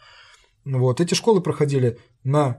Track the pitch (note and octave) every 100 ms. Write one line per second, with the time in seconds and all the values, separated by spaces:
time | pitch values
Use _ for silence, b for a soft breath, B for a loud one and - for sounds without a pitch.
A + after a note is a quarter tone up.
0 | b b b b b _ C#3 C3+ B2+ B2
1 | F3 F3+ - G3+ E3 - C#3+ C#3 B2 A2+
2 | B _ C3 D3 C#3